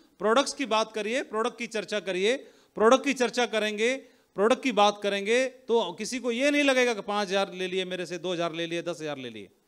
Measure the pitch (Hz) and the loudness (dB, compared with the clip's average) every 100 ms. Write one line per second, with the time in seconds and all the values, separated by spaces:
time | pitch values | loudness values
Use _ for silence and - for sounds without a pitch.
0 | _ - 208 233 277 - 254 220 220 220 | _ -4 0 2 2 -2 -2 0 0 -4
1 | 208 254 - 214 233 240 233 214 185 208 | -4 -4 -4 -2 -2 -4 -8 -6 -4 -4
2 | 175 180 202 269 - _ _ - 214 262 | -4 0 0 0 -4 _ _ 2 6 6
3 | 277 247 240 254 233 214 214 208 226 269 | 4 0 0 0 0 0 -2 0 0 -2
4 | - _ _ - 202 254 262 202 208 208 | -6 _ _ 0 2 2 2 4 4 4
5 | 202 196 196 240 262 - - 226 175 175 | -2 -2 2 2 0 -4 0 0 0 -6
6 | 214 254 240 233 285 294 277 254 247 208 | -8 -6 -2 0 2 4 4 4 2 0
7 | 196 208 196 196 196 180 185 185 185 180 | -2 -2 0 0 -2 -4 -4 -4 -4 -6
8 | 165 175 185 170 170 160 170 170 165 147 | -6 -6 -4 -2 -2 -4 -4 -4 -6 -6
9 | 151 139 123 107 95 _ | -6 -8 -10 -12 -16 _